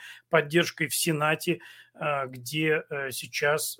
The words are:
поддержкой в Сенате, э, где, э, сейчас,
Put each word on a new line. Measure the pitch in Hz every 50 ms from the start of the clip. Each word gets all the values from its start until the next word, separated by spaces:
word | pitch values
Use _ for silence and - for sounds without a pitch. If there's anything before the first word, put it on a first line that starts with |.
| - - - - _ _
поддержкой | - 160 147 147 156 175 165 - - - 160
в | 139 -
Сенате, | - - 170 160 147 151 151 160 156 - 175 165 - - - - - - _ -
э, | - - 151 143 139 135
где, | 127 131 127 120 123 147 156 156 156 151 160 - -
э, | 156 139 139 131
сейчас, | 120 - - 120 - - 147 147 151 151 - - - -